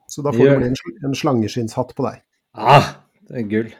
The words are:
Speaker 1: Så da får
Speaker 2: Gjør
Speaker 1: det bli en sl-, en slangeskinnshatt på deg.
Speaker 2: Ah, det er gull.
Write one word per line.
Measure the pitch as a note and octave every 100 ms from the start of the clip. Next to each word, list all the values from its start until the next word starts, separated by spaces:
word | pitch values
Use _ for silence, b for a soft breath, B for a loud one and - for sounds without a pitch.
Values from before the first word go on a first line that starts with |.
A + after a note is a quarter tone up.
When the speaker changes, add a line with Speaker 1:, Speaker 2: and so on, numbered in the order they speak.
| -
Speaker 1:
Så | - C#3+
da |
får | A#2
Speaker 2:
Gjør | C3+ C3+
Speaker 1:
det |
bli | B2
en | C3
sl-, | - -
en | C#3
slangeskinnshatt | C3+ D#3+ B2 G#2 - A2+ - B2
på | - A#2+
deg. | G#2+ _ _ _ -
Speaker 2:
Ah, | A2+ C#3 - - _ _ -
det | C3
er | G#2+
gull. | G#2+ A2+